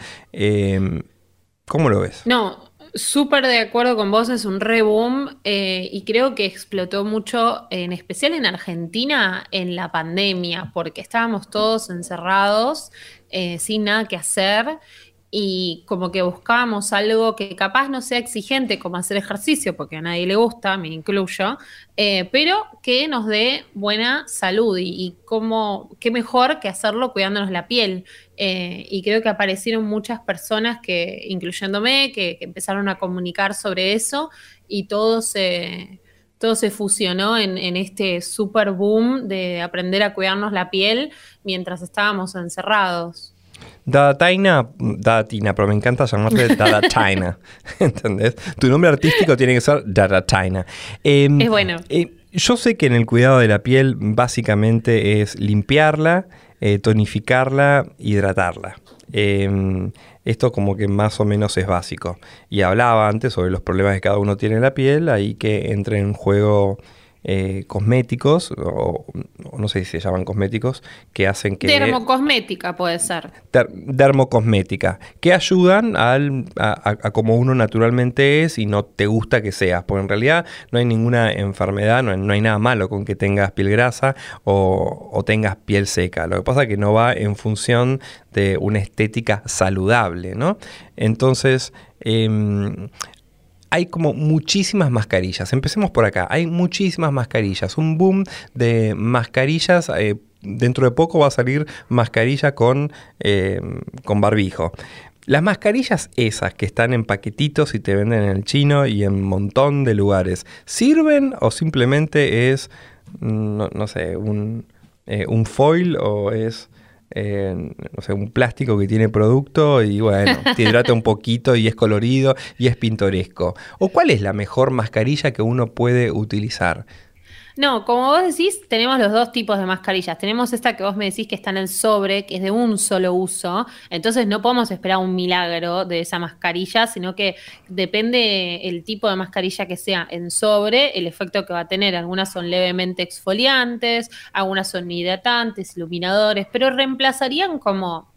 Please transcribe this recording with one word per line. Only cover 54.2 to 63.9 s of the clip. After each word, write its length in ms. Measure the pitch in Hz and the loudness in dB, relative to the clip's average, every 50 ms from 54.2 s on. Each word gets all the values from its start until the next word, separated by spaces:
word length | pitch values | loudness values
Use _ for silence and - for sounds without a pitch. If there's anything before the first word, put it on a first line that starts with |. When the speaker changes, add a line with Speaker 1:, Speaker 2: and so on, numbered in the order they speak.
| 123 123 - - 113 - 104 104 107 110 113 113 113 123 117 110 - 101 107 104 | 2 2 0 -2 0 2 2 4 4 4 4 4 4 4 2 4 4 4 4 2
Speaker 1:
es 180 | 104 101 - - | 2 0 -2 -2
limpiarla, 880 | 104 104 104 104 101 - 135 147 156 156 156 156 156 160 170 185 190 - - - - - _ _ | 0 2 2 2 2 4 4 4 4 4 4 2 2 2 2 2 0 -4 -12 -20 -20 -20 _ _
eh, 200 | - 104 104 101 | 0 2 2 2
tonificarla, 1080 | - 113 107 107 107 - - 107 - - 127 127 131 131 135 135 143 143 143 139 123 - - | 2 2 4 4 2 0 -2 -4 0 2 2 2 2 2 2 4 4 4 4 2 2 -2 -6
hidratarla. 800 | - - 110 104 101 98 98 92 98 92 87 - - - 95 - - - - - - _ - | -8 -2 0 2 2 2 2 2 0 0 0 -2 -6 -10 -14 -14 -16 -20 -20 -20 -20 _ -4
Em, 800 | - 104 104 101 101 98 98 98 98 98 95 95 95 92 92 101 - - - - - _ - | -2 0 2 2 2 2 2 0 0 0 0 0 -2 -2 -4 -6 -8 -12 -18 -20 -20 _ -6
esto 260 | - 113 - - 123 | -4 -2 0 0 0
como 240 | - - 101 101 98 | 0 0 -2 -2 0
que 120 | 101 104 | -2 -2
más 320 | 98 98 101 104 107 - - | 0 0 2 0 0 0 0
o 60 | 107 | 0
menos 320 | 104 104 104 107 104 - | 2 2 2 0 0 0
es 100 | - 92 | -2 0
básico. 520 | 95 92 87 - - - - - 87 90 - - - - - - _ | 0 0 -2 -2 -6 -10 -8 -8 -8 -10 -10 -14 -20 -20 -20 -12 _
Y 120 | - 101 | 0 2
hablaba 480 | 95 90 95 113 120 120 117 110 107 107 | 2 4 4 4 4 4 4 4 4 2
antes 240 | 104 110 113 123 110 | 2 0 -2 -2 -2
sobre 180 | - 90 92 | -2 -2 -2
los 100 | 92 92 | -2 -2
problemas 340 | - - 92 92 98 101 | -2 -2 0 2 2 2